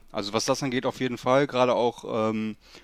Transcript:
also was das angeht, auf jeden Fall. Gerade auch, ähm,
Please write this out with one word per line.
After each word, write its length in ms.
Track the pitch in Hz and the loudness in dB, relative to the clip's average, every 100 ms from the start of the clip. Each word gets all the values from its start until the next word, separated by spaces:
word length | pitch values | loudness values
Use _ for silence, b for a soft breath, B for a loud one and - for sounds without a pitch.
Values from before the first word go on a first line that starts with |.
| - | -10
also 220 | - 101 | -8 -2
was 120 | 110 - | -2 0
das 180 | 131 | 0
angeht, 220 | 143 123 127 | 0 -2 -2
auf 140 | - | -2
jeden 180 | 127 120 | -4 -2
Fall. 280 | 127 135 143 | 2 2 4
Gerade 300 | 127 123 104 | 2 2 4
auch, 540 | 117 - 104 117 110 | 2 -2 -4 -2 0
ähm, 260 | 110 110 107 B B | 0 -4 -8 B B